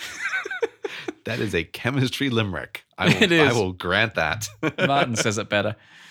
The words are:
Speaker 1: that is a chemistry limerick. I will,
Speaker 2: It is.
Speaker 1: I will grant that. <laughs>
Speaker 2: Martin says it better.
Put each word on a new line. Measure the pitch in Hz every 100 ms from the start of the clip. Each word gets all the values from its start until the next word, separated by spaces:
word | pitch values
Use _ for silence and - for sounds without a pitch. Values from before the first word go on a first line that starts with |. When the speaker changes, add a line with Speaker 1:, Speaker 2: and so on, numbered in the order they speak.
| - - - 762 679 740 466 - - - - -
Speaker 1:
that | - 117
is | 110
a | 92
chemistry | 85 - 117 135 123 - 139
limerick. | 113 104 80 60 - - -
I | -
will, | 95
Speaker 2:
It | 202
is. | 170 143
Speaker 1:
I |
will | 117 92
grant | 90 90 95 113
that. | 90 78 95 - -
<laughs> | 151 - 185
Speaker 2:
Martin | 139 127 113
says | 117 104
it | 101
better. | 104 104 104 - - -